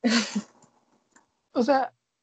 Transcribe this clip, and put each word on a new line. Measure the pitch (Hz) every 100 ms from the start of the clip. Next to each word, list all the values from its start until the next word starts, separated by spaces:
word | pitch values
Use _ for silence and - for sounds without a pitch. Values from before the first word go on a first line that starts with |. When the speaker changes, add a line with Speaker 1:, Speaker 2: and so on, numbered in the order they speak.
Speaker 1:
<laughs> | 240 233 214 208 - _ _ _ _ _ _ _ _ _ _
Speaker 2:
O | 311
sea, | 233 269 254 _ _ _